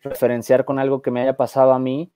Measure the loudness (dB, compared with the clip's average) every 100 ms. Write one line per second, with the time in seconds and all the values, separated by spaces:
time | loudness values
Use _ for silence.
0 | -12 -2 -2 -2 0 0 2 -2 -2 -2
1 | -4 -2 -2 -2 -2 2 4 4 0 -6
2 | -8